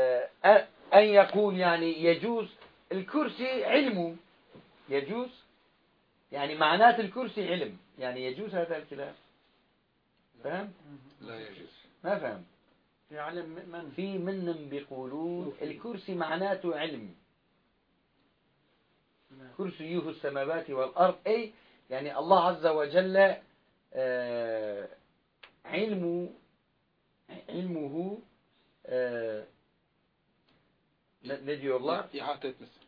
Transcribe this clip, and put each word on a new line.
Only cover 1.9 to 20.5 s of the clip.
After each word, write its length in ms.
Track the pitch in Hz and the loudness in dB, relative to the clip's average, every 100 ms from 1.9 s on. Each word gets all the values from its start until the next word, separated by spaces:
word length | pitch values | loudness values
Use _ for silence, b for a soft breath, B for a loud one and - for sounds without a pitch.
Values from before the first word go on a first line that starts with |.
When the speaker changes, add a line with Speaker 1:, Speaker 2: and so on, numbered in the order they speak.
| 160 | 2
Speaker 1:
yecuz 500 | 165 165 214 233 185 - - _ _ | 4 4 0 -2 -6 -12 -20 _ _
الكرسي 720 | 190 185 294 262 - 254 262 - | -8 -4 -2 -2 -4 -4 -2 2
علمه 500 | 254 269 190 170 170 - _ _ - - _ - | 4 4 0 -4 -6 -18 _ _ -20 -20 _ -4
يجوز، 540 | 139 139 226 254 - _ _ _ _ _ _ _ _ _ | -2 -2 -6 -8 -12 _ _ _ _ _ _ _ _ _
يعني 240 | 139 143 151 | -6 -6 2
معنات 440 | 156 175 233 233 | 2 8 8 6
الكرسي 480 | 202 247 247 214 170 | 0 -6 -6 -6 -4
علم، 300 | 180 107 92 _ - | -4 -6 -10 _ -10
يعني 260 | 127 127 127 | -8 -6 -8
يجوز 300 | 127 214 185 | -8 -6 -4
هذا 220 | 170 160 | -4 -6
الكلام. 380 | 147 139 143 147 _ _ _ _ _ _ _ _ _ _ _ 120 | -8 -12 -12 -14 _ _ _ _ _ _ _ _ _ _ _ _
فهم؟ 300 | 131 180 208 175 147 143 127 - | -10 -8 -10 -16 -20 -20 -20 -20
Speaker 2:
لا 180 | 107 113 | -18 -16
يجوز. 460 | 110 95 - - - _ | -16 -18 -20 -20 -20 _
Speaker 1:
ما 160 | 170 196 | -6 -4
فهم؟ 260 | 123 98 - _ _ _ _ _ _ | -4 -10 -14 _ _ _ _ _ _
Speaker 3:
يعلم 380 | 151 151 175 160 | -12 -10 -10 -12
من؟ 440 | 160 185 170 156 131 | -14 -16 -16 -14 -10
Speaker 1:
في 220 | 190 190 | -8 -6
منهم 520 | 175 190 175 160 143 | -6 -4 -6 -8 -8
بيقولون 800 | 143 143 131 127 143 165 175 147 | -10 -10 -12 -10 -8 -6 -6 -8
Speaker 3:
وفي. 180 | - 151 | -10 -10
Speaker 1:
الكرسي 500 | - 226 196 - 180 | -10 -12 -12 -8 -6
معناته 640 | 156 165 196 185 175 151 | -4 -2 -2 -2 -4 -4
علم. 360 | 160 131 104 - _ _ _ _ _ _ _ _ _ _ _ _ _ _ _ _ _ _ _ _ _ 135 | -6 -8 -14 -20 _ _ _ _ _ _ _ _ _ _ _ _ _ _ _ _ _ _ _ _ _ -20
Speaker 3:
نعم. 120 | 127 151 | -16 -8
Speaker 1:
كرسيه 520 | 190 - 156 175 160 | -8 -8 -6 -4 -4
السماوات 600 | 160 143 139 139 | -6 -6 -4 -2